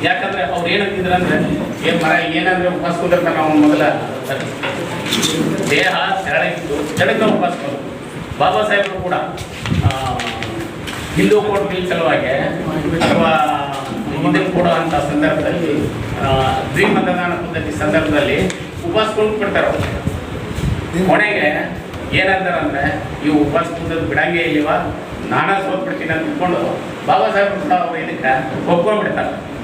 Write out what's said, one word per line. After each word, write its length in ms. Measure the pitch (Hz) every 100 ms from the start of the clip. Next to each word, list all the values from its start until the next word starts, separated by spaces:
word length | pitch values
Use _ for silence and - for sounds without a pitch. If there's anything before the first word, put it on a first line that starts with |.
ಯಾಕಂದ್ರೆ 380 | 175 - 196 185
ಅವ್ರು 260 | 180 180 170
ಏನಂತಿದ್ರು 460 | 190 196 190 180
ಅಂದ್ರೆ, 220 | 180 165 - - - - - 160
"ಏ 140 | 170
ಮರ, 340 | 160 170 170 160
ಏನಂದ್ರೆ 320 | 185 180 180
ಉಪವಾಸ 260 | 175 170
ಕುಂದಿರ್ತಾನೆ 420 | 170 175 175 165 165
ಅವ್ನು 320 | 156 151 151
ಮೊದಲ." 140 | 151 147 - - - - 139 - - - - - - - - - 160 151 160 -
ದೇಹ 260 | 151 185 175 175 190
ತೆರಳಾಗಿತ್ತು, 720 | - 156 175 - - 147 147 -
ಜಡಕ್ಕೆ 260 | 185 208
ಉಪವಾಸ 280 | 214 - 175
ಕುಂದ್ರು. 840 | - 139 143 127 - - - - -
ಬಾಬಾ 240 | 151 214
ಸಾಹೇಬರು 400 | 208 208 196 185
ಕೂಡ, 120 | 180 175 156 - - - - -
ಆ, 340 | - - - - - - - - - - - - - 156
ಹಿಂದೂ 260 | 190 208
ಕೋರ್ಟ್ 320 | 202 202 202
ಬಿಲ್ 140 | 180 180
ಸಲುವಾಗಿ 380 | 170 160 143 - 139 - - 160 160 156 165
ಅಥವಾ 580 | - 175 165 160 - - - - - - -
ಇದನ್ನು 400 | - 147 - 185
ಕೊಡುವಂಥ 420 | - - 135 160
ಸಂದರ್ಭದಲ್ಲಿ, 920 | 147 143 151 156 - - 175 156 147 - - - -
ಆ, 400 | 135 131 131 - -
ದ್ವಿಮತದಾನ 600 | 139 208 - 185 180 175
ಪದ್ಧತಿ 460 | 170 170 160 156 -
ಸಂದರ್ಭದಲ್ಲಿ 680 | 151 156 151 147 143 - 185 - - - 170
ಉಪವಾಸ 200 | 214 214
ಕುಂತು 320 | 220 214 214
ಬಿಡ್ತಾರೆ 280 | 202 - -
ಅವ್ರು. 1400 | - - - - - - - - - - - - 165 190
ಕೊನೆಗೆ 640 | 247 214 202 151 - - - - - - 180
ಏನಂತಾರಂದ್ರೆ, 840 | 185 190 185 170 151 - - 151 - - -
"ಈ 160 | -
ಉಪವಾಸ 220 | 143 339
ಕುಂತದ್ದು 440 | - - 170 165 147
ಬಿಡಂಗೇ 300 | 139 160 170
ಇಲ್ಲಿವ, 300 | 165 151 147 151 - - - - -
ನಾನೇ 340 | 131 165 196
ಸೋತ್ 220 | 170 -
ಬಿಡ್ತೀನಿ" 260 | - - 160
ಅಂತ 120 | 160
ತಿಳ್ಕೊಂಡು 360 | 160 151 180 170 180 175 - - -
ಬಾಬಾ 240 | 185 190
ಸಾಹೇಬ್ 320 | 196 202 196
ಕೂಡ 100 | 170
ಅವ್ರು 280 | 180 165 165
ಇದಕ್ಕೆ 680 | 160 170 131 131 - 156 165
ಒಪ್ಕೊಂಡ್ಬಿಡ್ತಾರೆ. 840 | 175 208 214 - - - - - -